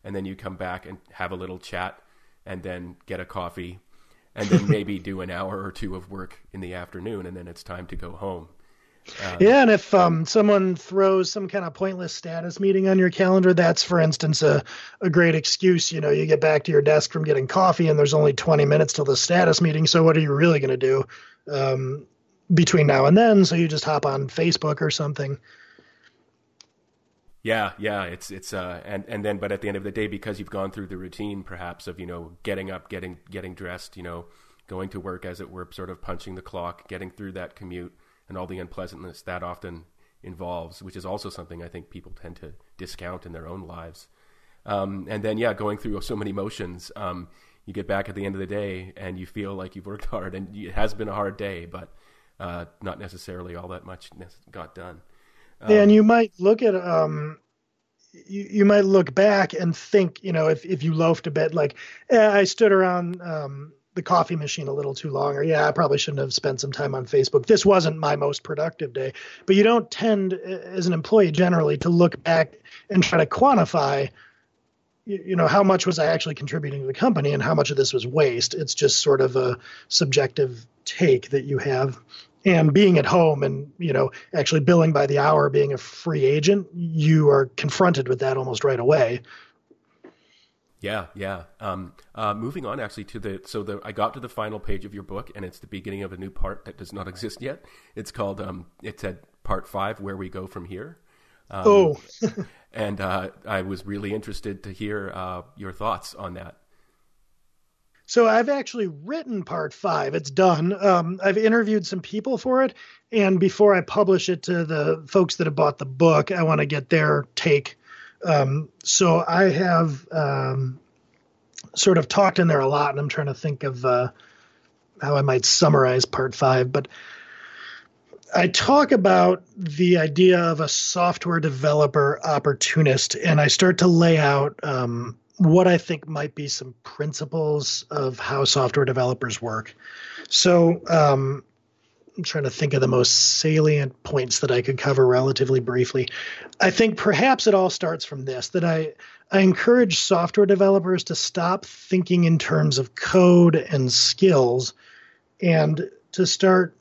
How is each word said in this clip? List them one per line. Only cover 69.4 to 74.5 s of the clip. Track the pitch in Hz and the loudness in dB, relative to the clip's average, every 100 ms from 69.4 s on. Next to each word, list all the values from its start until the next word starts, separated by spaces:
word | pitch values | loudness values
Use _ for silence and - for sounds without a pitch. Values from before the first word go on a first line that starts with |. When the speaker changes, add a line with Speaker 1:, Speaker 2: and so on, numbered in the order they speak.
| - | -2
Speaker 2:
But | 190 | 2
you | |
don't | 220 233 - | 4 2 -2
tend, | - 226 208 190 | -4 0 0 -2
a-, | 180 190 190 - | -6 -10 -12 -8
as | 190 175 | -6 -4
an | |
employee | 165 - 220 180 | -4 2 4 4
generally, | 151 180 170 151 147 | 2 2 2 0 0
to | 170 | 2
look | 170 175 - | 4 4 2
back | - 165 156 - - - _ | 0 0 0 -6 -20 -20 _
and | 190 | 0
try | - 170 | 2 2
to | 156 | 0
quantify, | - 262 233 160 170 139 139 139 _ - _ _ | 2 4 4 2 0 -2 -2 -4 _ -20 _ _